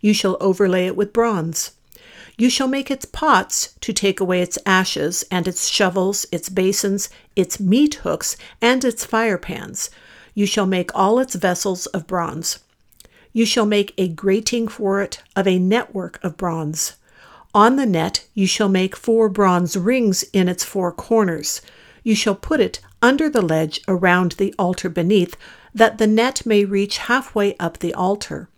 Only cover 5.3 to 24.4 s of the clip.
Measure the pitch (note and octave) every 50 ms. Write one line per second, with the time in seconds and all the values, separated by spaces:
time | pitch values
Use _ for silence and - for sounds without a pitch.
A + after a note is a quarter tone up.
5.3 | - F3+ E3+ F#3 F3 - - - - - G#3 F#3 E3+ G3 F#3 F#3+ G3+ G3 - -
6.3 | - E3+ - - F#3 F#3+ F#3 F#3+ G3+ - - G#3 G3 G3+ G3 - - - _ _
7.3 | _ - F3+ F3 - - G3+ F#3 G3 B3 D4 D4+ D4 - - - - E3 - -
8.3 | - - - - - _ - A#3 B3+ C4 B3+ B3+ A3+ - - - - A3 A3+ A3+
9.3 | G3+ F3 - - E3+ - - - - - - - - - - - - - - -
10.3 | _ G#3 G3+ G3 - - G3+ F#3+ F#3+ F#3 F3+ F3 - - G3 G3 A3 B3 C4 C4
11.3 | - F3+ - F#3+ F3+ F3+ - G3+ F#3 F3+ - - - F3+ D#3+ _ F#3 F3+ E3+ E3
12.3 | - D3+ E3 - - - _ _ _ _ _ _ _ _ - - _ _ _ _
13.3 | _ A3+ A3+ G#3+ - B3 A3 G#3 G#3 G#3 G3+ G3+ - - F#3+ F#3 E3 D3+ - G3
14.3 | G3 G#3+ A3 - - A#3+ A3+ A3 - - A3+ G3 G3 G3 G3+ G3 - - - _
15.3 | _ - F#3+ F#3+ F#3 F#3 F3+ F#3 G#3 A#3 - - - G3+ F3+ F3 - - - F#3
16.3 | D#3+ _ G3 F3+ E3 E3 D#3+ D3 D#3 D#3 - - - _ _ _ _ _ - -
17.3 | - - - _ _ G#3 G#3 A3+ C4 C4+ C#4 A#3 F#3+ E3 D#3+ F3+ - - - _
18.3 | _ - F#3+ F#3+ - - G#3+ G3+ F#3+ F#3 F#3 F#3+ - - - - A3+ A3+ A3+ G#3+
19.3 | F#3+ G#3 G3+ F#3+ F3+ F3 F3+ E3+ - G3 F3 G3+ B3+ C4 A#3+ G#3+ F#3+ - - -
20.3 | - G3+ F#3 F3+ F3 F3 - - - G3+ F#3 F3 E3+ - - - A3+ A3+ G#3+ F#3
21.3 | E3 - D3 - - - - - - - - - - _ _ A3+ A3 G#3 - A3
22.3 | G3 - - - D#4 D4 G#3+ - - - - - - _ - A#3+ C4+ C#4 D#4+ D4+
23.3 | D4 A#3+ G3 E3 D#3+ D#3+ D#3+ D#3 - - - - F#3+ F3 F3 F#3 F3 F3+ F#3 F3
24.3 | - -